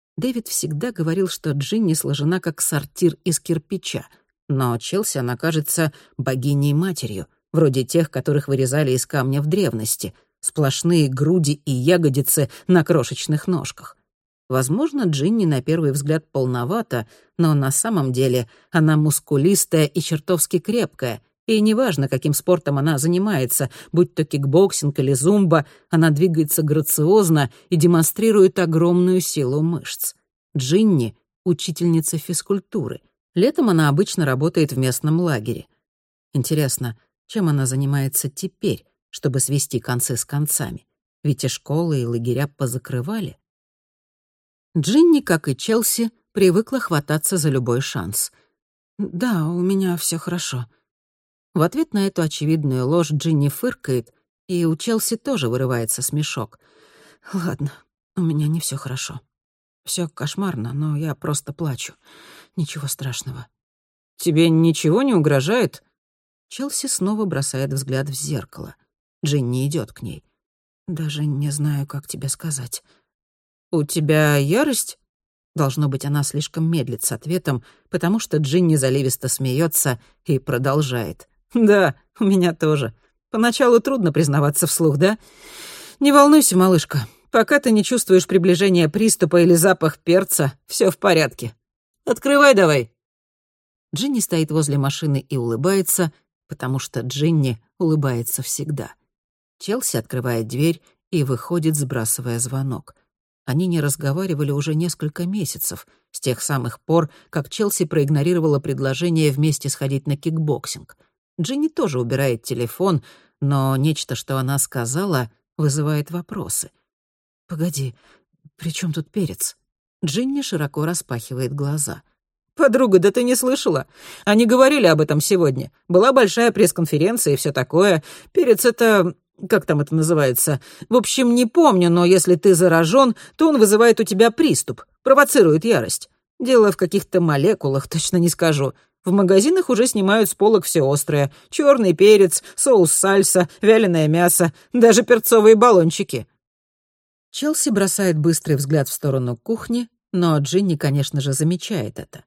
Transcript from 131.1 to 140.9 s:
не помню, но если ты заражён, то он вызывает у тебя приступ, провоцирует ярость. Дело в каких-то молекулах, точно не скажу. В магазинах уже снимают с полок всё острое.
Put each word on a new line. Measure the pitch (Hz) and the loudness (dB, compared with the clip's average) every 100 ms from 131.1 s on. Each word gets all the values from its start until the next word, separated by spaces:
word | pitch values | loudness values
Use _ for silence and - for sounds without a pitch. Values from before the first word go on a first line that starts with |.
| - 240 240 | 0 2 2
не | 233 | 2
помню, | 339 311 190 175 | 4 4 6 4
но | 170 | 4
если | 175 190 180 175 | 4 4 4 4
ты | 202 170 | 4 4
заражён, | 180 165 160 254 262 - - - | 4 4 4 4 4 0 -8 0
то | 320 | 2
он | 285 | 4
вызывает | 208 214 233 226 | 2 4 4 4
у | |
тебя | 220 190 233 | 0 2 2
приступ, | 226 311 139 - - - _ | 2 0 0 -4 -12 -16 _
провоцирует | 262 269 277 277 170 156 226 | 2 4 4 4 4 4 2
ярость. | 175 110 - - _ _ - | 0 0 -8 -10 _ _ -8
Дело | 247 247 208 | 2 4 4
в | - | 2
каких-то | 185 196 - 185 | -2 -2 0 0
молекулах, | 170 143 170 208 143 135 - | 2 2 2 0 -2 -4 -4
точно | 160 - 180 | -6 -2 0
не | 170 | 0
скажу. | - 170 147 139 - _ _ - | 0 0 0 -2 -6 _ _ -2
В | |
магазинах | 196 185 190 262 381 359 | 2 4 4 2 0 0
уже | 220 254 | 0 0
снимают | 214 190 220 208 | 0 2 2 0
с | - | 0
полок | 208 208 - | 2 2 0
всё | 170 | 0
острое. | 135 | 0